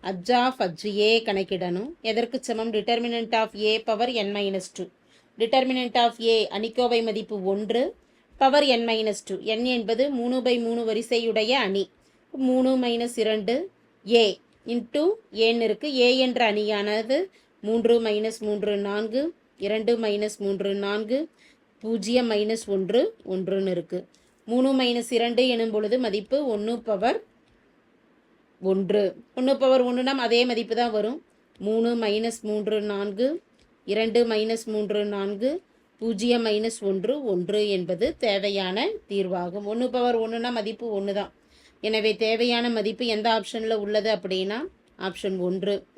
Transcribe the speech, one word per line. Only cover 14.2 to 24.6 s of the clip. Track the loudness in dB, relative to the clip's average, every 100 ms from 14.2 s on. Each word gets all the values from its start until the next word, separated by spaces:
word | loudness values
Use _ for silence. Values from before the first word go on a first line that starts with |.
A | 6 2 _ _ -4
into | -4 -2 0 0 0 _ 0 2
ஏன்னு | 4 0
இருக்கு. | 0 -2 2 4
A | 4 2
என்ற | 2 2
அணியானது | 2 0 -2 0 -2 0 -2 -2 _ _ _
மூன்று | -2 2 4 4 4
minus | 0 -2 -4 -4
மூன்று, | -2 0 0 0
நான்கு, | -2 -2 -2 -2 -6 _ _ -2
இரண்டு | 0 2 0
minus | 0 0 -2 -2
மூன்று, | -4 0 0 0
நான்கு, | -2 -2 0 -2 -2 _ -20 _ _ _
பூஜ்ஜியம் | -4 -4 2 2 2
minus | 0 0 -2 -2 -2
ஒன்று, | 2 2 2 -2 -6
ஒன்றுன்னு | -4 -2 -2 0 -2
இருக்கு. | -4 -8 -10 _ _ _ -2
மூணு | 2